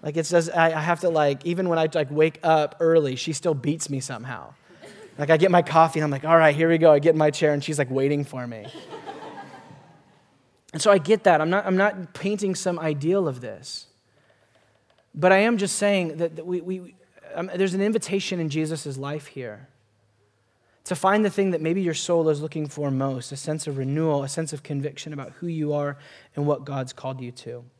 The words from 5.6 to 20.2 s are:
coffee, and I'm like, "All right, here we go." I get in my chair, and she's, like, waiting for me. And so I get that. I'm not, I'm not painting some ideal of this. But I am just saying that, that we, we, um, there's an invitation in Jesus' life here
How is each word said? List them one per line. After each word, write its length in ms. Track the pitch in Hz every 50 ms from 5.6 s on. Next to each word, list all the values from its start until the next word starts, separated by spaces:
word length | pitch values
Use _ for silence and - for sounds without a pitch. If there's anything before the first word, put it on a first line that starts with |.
| 165
coffee, 360 | - 151 165 165 160 - 160
and 40 | 151
I'm 80 | 151
like, 140 | 139 139 135
"All 120 | 156 165 165
right, 180 | 160 156 147
here 140 | 147 165 165
we 80 | 165 160
go." 140 | 160 160
I 80 | 151 143
get 140 | 143 165 160
in 40 | 156
my 140 | 156 151
chair, 220 | 147 - 165 151 147
and 100 | 143 143
she's, 160 | - 156 143
like, 100 | 139 123
waiting 340 | 131 135 135 139 147 143 143
for 220 | 139 - 131 123
me. 220 | 120 120 110 104 123 - 330 - - - 226 - - - - - - - - - - - 784 - - - - - - _ _ _ _ _ _ _ _ _ _ _ _ _ _ _ _ -
And 80 | 165
so 100 | - 220
I 80 | 202 196
get 240 | 147 151 220 220 -
that. 180 | 196 175 151
I'm 80 | 156 165
not, 160 | 180 202 202
I'm 100 | 190 185
not 380 | 185 196 208 202 190 180 156 _
painting 400 | - - 196 208 196 202 196 185
some 240 | - - 190 175 170
ideal 500 | 156 160 151 143 139 160 185 196 190 156
of 140 | 131 123
this. 460 | 123 117 104 - 127 - - - - _ _ _ _ _ _ _ _ _ _ _ _ _ _ _ _ _ _ _ _ _ _ _ _ _ _
But 160 | 151 151 185
I 80 | 190 190
am 180 | 202 226 240 214
just 180 | 196 185 - -
saying 400 | 202 202 202 190 180 160 151 156
that, 180 | 170 165 160
that 100 | 160 160
we, 160 | 175 180 180
we, 340 | 165 180 190 185 180 170 - _ _ _ _ _ _ - -
um, 160 | - 170 190 185
there's 180 | 180 196 196 175
an 80 | 190
invitation 580 | 196 208 220 220 - - - 196 196 - 196 180
in 100 | 165 156
Jesus' 460 | 139 156 160 151 160 151 - 151 135
life 300 | 135 135 139 147 151 147
here 420 | - - 139 127 117 104 107 135 135 _ _ _ _ _ _ _ _ _ _